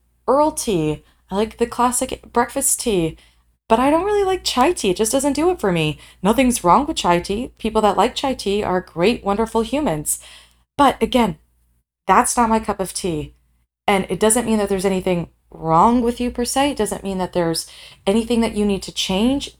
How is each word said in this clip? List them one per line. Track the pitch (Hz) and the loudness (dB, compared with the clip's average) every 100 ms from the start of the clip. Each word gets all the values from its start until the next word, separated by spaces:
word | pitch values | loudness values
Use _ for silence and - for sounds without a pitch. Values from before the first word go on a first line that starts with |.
| _ _ - | _ _ 0
Earl | 269 302 | 2 2
tea. | 302 - 180 151 147 - _ _ | 0 -2 0 0 -4 -10 _ _
I | 190 | -4
like | 220 - | -4 -2
the | 240 | -4
classic | - 247 233 262 - - | 0 0 0 -4 -6 -4
breakfast | 240 240 - - - | -2 -2 -2 -2 -2
tea. | 240 190 160 160 _ _ _ _ - | 0 0 -2 -4 _ _ _ _ 0
But | 226 | 2
I | 269 | 4
don't | 320 | 2
really | 392 415 | 2 0
like | 381 370 | 0 -2
chai | - - 285 | -2 0 2
tea. | 359 202 | 2 -2
It | 180 | 0
just | 220 | 0
doesn't | 269 285 | 0 0
do | 285 339 | 0 0
it | 359 | 0
for | 208 | 0
me. | 175 151 147 - _ | 0 0 -4 -12 _
Nothing's | 185 220 254 226 | 0 2 2 2
wrong | 175 190 294 | 4 4 2
with | - | -2
chai | 185 175 | 0 0
tea. | 175 202 254 - | 0 -6 -8 -8
People | 220 220 | -4 0
that | 214 190 | 2 2
like | 233 | 0
chai | - 277 | 0 -4
tea | 262 202 208 | -4 -2 -2
are | 196 185 | -2 -2
great, | 185 160 190 240 | -4 0 0 0
wonderful | 196 202 226 226 | -2 -2 -2 -2
humans. | 226 277 269 156 147 - - - - _ _ - | -2 -2 -2 -4 -4 -8 -10 -20 -20 _ _ 2
But | 277 - | 2 2
again, | 226 247 214 160 _ _ _ _ _ _ - | 0 2 0 -2 _ _ _ _ _ _ 2
that's | 190 247 - | 2 4 0
not | 226 | 2
my | 220 | 2
cup | 220 196 | 0 -4
of | 185 | -6
tea. | - 185 156 147 - _ _ _ _ - | -6 -4 -4 -8 -14 _ _ _ _ 0
And | 196 - | 0 0
it | 185 | 0
doesn't | 214 233 233 | 2 2 0
mean | 220 | -2
that | 202 | 0
there's | 196 190 | 0 0
anything | 185 185 175 - _ _ | 0 0 -2 -4 _ _
wrong | - 160 160 214 247 | -8 0 4 6 4
with | 233 240 | 0 -2
you | 247 | -4
per | 247 | -4
se. | 240 269 285 | -2 0 0
It | 254 | 0
doesn't | 208 190 | -4 -4
mean | 196 190 | -6 -4
that | 180 | -4
there's | 180 165 160 - - - - - | -2 -2 -2 -8 -16 -20 -6 -2
anything | 220 226 233 | 0 0 0
that | 226 | 0
you | 208 | 0
need | 208 196 | 0 -2
to | - | -4
change, | - - 190 233 277 - - | -6 -2 0 2 0 -4 -6